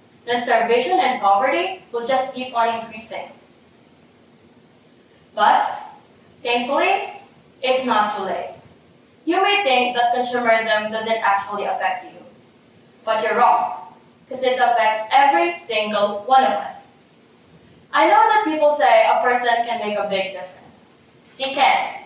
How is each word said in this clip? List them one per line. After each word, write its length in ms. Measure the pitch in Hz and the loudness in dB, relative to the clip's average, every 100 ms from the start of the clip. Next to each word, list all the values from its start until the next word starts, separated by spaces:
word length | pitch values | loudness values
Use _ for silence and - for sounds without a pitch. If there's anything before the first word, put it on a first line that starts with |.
| _ _ 233 | _ _ -6
then 180 | 240 | -4
starvation 560 | 247 233 233 247 302 370 | 0 0 2 0 2 2
and 200 | - - | 2 2
poverty 600 | 196 202 262 339 359 - - | 2 4 2 0 -4 -8 -10
will 140 | 233 233 | -8 -2
just 280 | 262 - 254 | -2 -2 -6
keep 200 | 254 233 | -6 -2
on 240 | 226 226 | 0 -2
increasing. 520 | 220 220 - 170 - - - _ _ _ _ _ _ _ _ _ _ _ _ _ _ _ _ _ _ | -8 -14 -14 -12 -14 -18 -20 _ _ _ _ _ _ _ _ _ _ _ _ _ _ _ _ _ _
But, 400 | - - - - - - - - _ - - | 2 4 4 0 -6 -14 -20 -20 _ -20 -10
thankfully, 680 | 240 240 254 302 370 403 - - - - _ _ | -4 -2 0 0 0 0 -4 -14 -20 -20 _ _
it's 220 | 262 254 247 | -2 0 0
not 300 | 214 208 202 | 0 0 -2
too 80 | |
late. 280 | 190 - - - - - _ _ _ _ 311 | -6 -6 -8 -14 -20 -20 _ _ _ _ -2
You 160 | 359 | 0
may 220 | 403 403 | 2 2
think 320 | 269 247 247 240 | 2 0 0 0
that 180 | 240 | 0
consumerism 800 | 240 247 247 226 226 226 214 214 | 0 -2 -2 0 0 0 -2 -2
doesn't 300 | 220 226 226 | -6 -4 -2
actually 400 | 208 196 208 202 | 0 -2 -4 -6
affect 420 | - 202 190 - - | -6 -4 -4 -6 -12
you, 140 | - - - _ _ _ _ _ _ 220 | -20 -20 -20 _ _ _ _ _ _ -4
but 180 | 214 | -2
you're 120 | - 214 | 0 2
wrong, 560 | 247 233 - - - - - _ - | 4 2 0 -8 -14 -20 -20 _ -16
'cause 160 | 247 | -4
it 160 | 254 262 | -2 2
affects 480 | 233 233 220 220 - | 2 2 2 0 0
every 460 | 269 285 339 339 - | 4 4 4 0 -4
single 640 | - 214 214 208 208 - - | -6 -4 -2 0 -2 -2 2
one 160 | 262 | 4
of 80 | - | 4
us. 320 | - - - - _ _ _ _ _ _ - - - - | 0 -6 -12 -20 _ _ _ _ _ _ -20 -20 -20 -4
I 140 | 285 330 | 2 4
know 120 | 427 | 4
that 240 | 440 427 | 4 2
people 320 | 311 311 294 294 | 0 2 2 4
say 320 | 240 - - | 4 6 4
a 140 | - | 2
person 440 | 247 247 240 233 233 | 0 0 0 0 -2
can 140 | 208 | -4
make 180 | 208 208 | -4 -4
a 100 | 196 | -4
big 260 | 190 190 | -4 -6
difference. 600 | - - - - - - - _ _ _ - | -10 -14 -18 -20 -20 -20 -20 _ _ _ -10
They 140 | 269 269 | -6 0
can, 480 | 262 - - - | 2 2 -2 -10